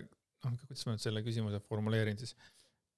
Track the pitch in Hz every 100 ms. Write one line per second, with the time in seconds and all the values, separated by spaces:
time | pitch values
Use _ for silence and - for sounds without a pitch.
0 | - - _ _ 127 120 - 127 127 107
1 | 120 107 117 113 107 101 - 107 107 110
2 | 107 104 117 - - - - _ _